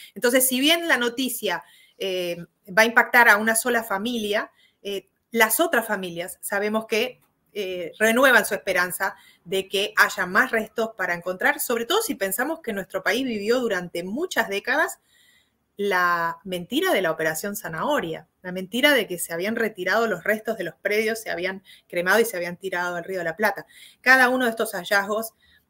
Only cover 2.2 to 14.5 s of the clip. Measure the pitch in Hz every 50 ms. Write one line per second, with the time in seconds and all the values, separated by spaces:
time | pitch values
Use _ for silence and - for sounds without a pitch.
2.2 | 175 175 175 175 170 - _ _ _ - 180 214 220 240 233 247 - - - 247
3.2 | 233 233 208 208 220 226 220 - - 247 240 226 226 - 202 190 208 247 247 233
4.2 | 208 202 202 220 294 - _ _ _ _ _ _ - 202 202 190 - _ _ _
5.2 | _ _ - 226 220 220 - - 330 330 330 233 220 - 208 196 190 180 170 170
6.2 | 170 185 - - - - 208 196 208 214 214 220 214 - 226 214 247 254 - _
7.2 | _ _ _ _ _ _ - 202 196 185 185 180 170 151 - - 214 226 226 247
8.2 | 277 262 240 214 196 - 214 - - 202 180 180 180 180 170 - 196 202 - -
9.2 | - - _ _ - 170 190 190 190 190 - 190 208 - - 180 202 220 - 202
10.2 | 185 180 185 220 254 247 233 226 214 - - - 220 220 - - 185 175 175 175
11.2 | 175 185 185 185 240 269 294 302 - - 240 226 233 - 349 440 453 440 233 -
12.2 | 196 196 190 - 254 302 330 320 - 233 208 196 180 - - 190 - 180 196 247
13.2 | 269 254 226 208 202 214 240 262 247 226 196 180 180 170 - 170 175 185 208 285
14.2 | 349 370 - 269 220 185